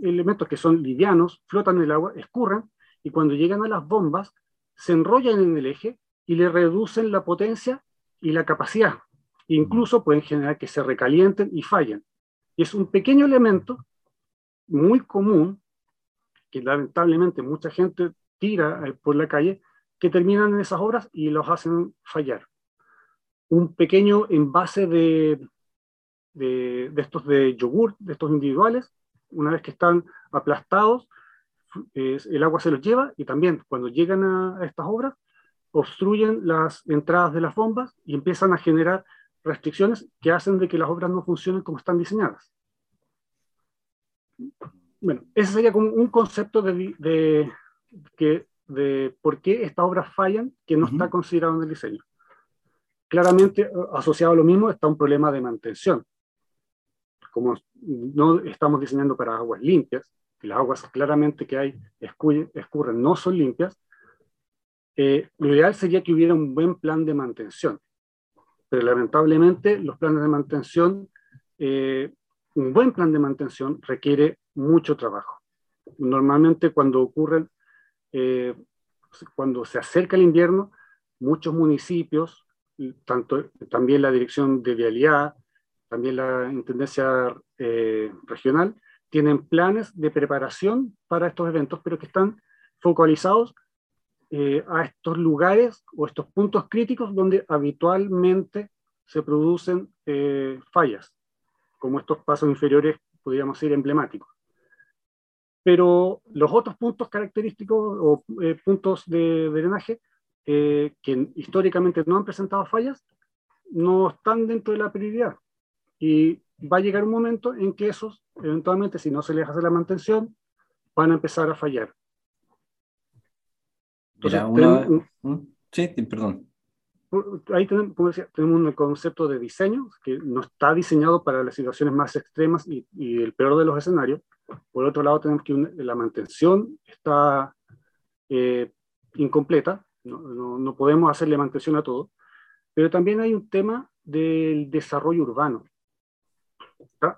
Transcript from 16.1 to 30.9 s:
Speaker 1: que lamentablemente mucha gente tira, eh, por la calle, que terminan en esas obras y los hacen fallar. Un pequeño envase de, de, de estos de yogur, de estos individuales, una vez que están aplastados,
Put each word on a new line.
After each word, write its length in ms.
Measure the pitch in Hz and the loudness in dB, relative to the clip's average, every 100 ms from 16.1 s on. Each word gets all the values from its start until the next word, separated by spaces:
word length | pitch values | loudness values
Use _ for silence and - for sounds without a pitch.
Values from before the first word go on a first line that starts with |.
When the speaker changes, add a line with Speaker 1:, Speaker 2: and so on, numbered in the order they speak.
| _ _ _ _ | _ _ _ _
Speaker 1:
que 100 | 131 | -10
lamentablemente 800 | 127 143 135 175 170 165 180 175 | -4 -4 -2 0 2 4 2 -2
mucha 260 | 127 156 160 | -8 -8 -8
gente 420 | - 180 185 175 - _ _ | -2 -2 0 -6 -6 _ _
tira, 420 | 202 196 156 175 143 | -4 0 -2 -2 -10
eh, 60 | |
por 220 | - 151 147 | -4 0 0
la 120 | 151 | 0
calle, 340 | 147 170 190 _ _ _ _ | 0 0 -2 _ _ _ _
que 100 | 175 | 0
terminan 440 | 185 180 202 208 | 2 2 4 2
en 60 | 202 | 0
esas 180 | 190 175 | -2 -4
obras 280 | 214 233 - | -2 -4 -6
y 180 | 165 151 | -6 -2
los 180 | 151 151 | -2 -2
hacen 460 | 170 165 170 190 - | -4 -2 -2 -4 -10
fallar. 440 | - 156 135 107 - _ _ _ _ _ _ _ _ _ _ | -10 -6 -6 -8 -12 _ _ _ _ _ _ _ _ _ _
Un 260 | 165 170 - | 2 2 0
pequeño 500 | 165 190 202 208 214 | 4 4 6 4 2
envase 580 | 160 143 170 175 196 185 | 0 2 0 -2 -2 0
de, 600 | 170 165 160 156 143 139 _ _ _ _ _ _ _ _ | 2 2 2 2 0 -6 _ _ _ _ _ _ _ _
de, 560 | 156 131 127 123 123 127 | -8 -6 -4 -6 -8 -6
de 100 | 147 | -6
estos 240 | 147 160 143 | -6 -10 0
de 300 | 139 135 120 | 2 2 0
yogur, 400 | 120 165 226 208 | -2 0 0 -2
de 140 | 190 | -14
estos 180 | 147 151 | -8 -2
individuales, 600 | 151 139 135 220 247 247 _ _ _ _ | 0 0 2 2 0 -8 _ _ _ _
una 220 | 170 147 | -6 -4
vez 100 | 160 | -4
que 100 | - | -6
están 340 | - 175 175 170 - _ | 0 2 2 -2 -16 _
aplastados, 760 | 143 143 143 - 196 214 | -4 -2 -4 0 2 2